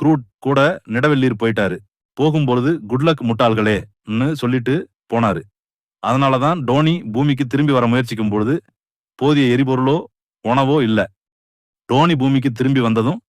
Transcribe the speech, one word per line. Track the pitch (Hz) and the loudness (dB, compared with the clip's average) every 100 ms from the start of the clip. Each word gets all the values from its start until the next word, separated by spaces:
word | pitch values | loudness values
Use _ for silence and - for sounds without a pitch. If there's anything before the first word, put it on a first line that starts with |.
க்ரூட் | 143 156 117 _ | 2 2 -2 _
கூட | 131 135 143 - - | -2 2 2 0 -4
நிடவெள்ளீர் | 113 147 139 131 107 | -2 0 2 0 0
போயிட்டாரு. | 113 110 98 92 - _ _ - | -2 0 -2 -4 -12 _ _ -2
போகும்பொழுது, | 151 156 135 123 123 110 107 | 0 0 0 0 0 -2 -4
"குட் | 127 | -2
லக் | 165 156 | 0 0
முட்டாள்களேன்னு" | 117 113 120 110 107 98 - _ - 110 139 | -2 0 0 2 0 -2 -6 _ -8 -4 -2
சொல்லிட்டு | 151 123 127 120 151 - _ - | -2 -2 -2 -2 -4 -4 _ -6
போனாரு. | 117 113 90 - _ _ _ _ _ 101 | -2 0 -2 -8 _ _ _ _ _ -2
அதனாலதான் | 131 139 131 147 175 | 0 2 2 0 -2
டோனி | 120 139 156 170 110 | 0 0 2 0 -4
பூமிக்கு | 113 147 135 123 | -2 0 0 -2
திரும்பி | 139 147 | -2 0
வர | 131 120 | 2 2
முயற்சிக்கும் | 127 120 110 107 | 0 -2 -4 -2
பொழுது | 104 107 170 - _ _ _ _ | -2 -2 -4 -6 _ _ _ _
போதிய | - 139 147 127 123 | -4 0 2 2 2
எரிபொருளோ | 131 131 131 165 - _ _ _ 110 | 0 0 0 0 -4 _ _ _ -2
உணவோ | 131 135 151 | 0 2 2
இல்ல. | 113 110 95 _ _ _ _ _ _ _ - | 2 0 -2 _ _ _ _ _ _ _ -2
டோனி | 131 165 151 | 2 2 2
பூமிக்கு | 135 135 135 | 0 0 -2
திரும்பி | 113 131 135 | -2 0 0
வந்ததும் | 117 110 113 208 | 0 0 -2 -4